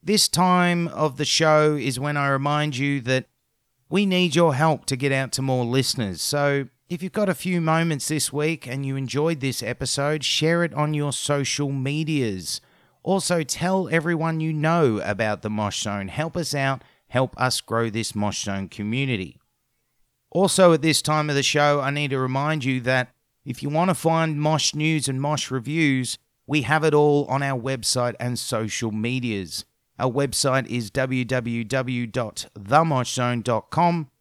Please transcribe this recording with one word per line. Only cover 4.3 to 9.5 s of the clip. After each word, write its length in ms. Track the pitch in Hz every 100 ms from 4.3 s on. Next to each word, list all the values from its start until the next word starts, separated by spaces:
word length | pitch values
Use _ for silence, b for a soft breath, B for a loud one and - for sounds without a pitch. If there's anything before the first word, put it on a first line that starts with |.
| 147
your 180 | 170
help 320 | 131 160 139 -
to 100 | 131
get 160 | 139
out 180 | 135 131
to 100 | -
more 220 | 135 127
listeners. 580 | 120 131 123 - 104 87
So 460 | - 143 143 139 135 _ _
if 120 | 175
you've 120 | 185
got 160 | 214 202
a 40 |
few 280 | 160 180 175
moments 480 | 160 160 165 147 -
this 240 | 156 -
week 340 | 139 151 160 127
and 180 | 135 139
you 120 | 135
enjoyed 420 | 131 127 160 160
this 240 | 135